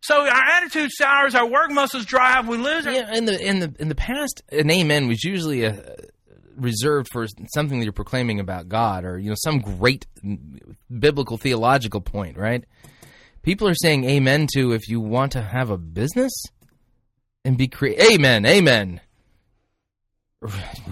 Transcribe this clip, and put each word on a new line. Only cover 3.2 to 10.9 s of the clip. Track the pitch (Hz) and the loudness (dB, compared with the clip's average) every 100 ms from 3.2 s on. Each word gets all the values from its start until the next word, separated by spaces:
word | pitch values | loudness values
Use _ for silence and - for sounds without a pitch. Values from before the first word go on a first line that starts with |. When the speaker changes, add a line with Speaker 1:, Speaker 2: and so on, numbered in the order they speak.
| 226 | 0
Speaker 2:
the, | 190 | -2
in | 196 196 | 0 -2
the, | 170 135 | -2 -4
in | 156 | -6
the | 143 | -4
past, | - 262 294 - _ | -4 -4 -6 -8 _
an | 143 151 | 0 2
amen | 175 165 147 131 | 4 4 2 2
was | 117 | -2
usually | 160 196 160 139 | -2 -4 -4 -2
a, | 110 107 60 - 50 _ _ 50 50 - | -2 -4 -14 -20 -20 _ _ _ _ -6
reserved | 123 110 139 147 127 | -4 -2 0 -2 -2
for | 123 113 - 110 - | -8 -8 -10 -10 -6
something | 151 135 | -4 -4
that | 113 | -4
you're | |
proclaiming | 98 101 127 123 104 | -6 -6 -4 -2 -4
about | 95 92 90 | -6 -8 -6
God | 110 113 95 | -2 -2 -2
or, | 90 90 | -6 -8
you | 101 | -6
know, | 107 | -6
some | 160 151 | -2 -2
great | 98 95 117 135 - - 101 104 73 67 - - _ | -4 -4 -4 -4 -10 -16 -10 -10 -12 -20 -20 -20 _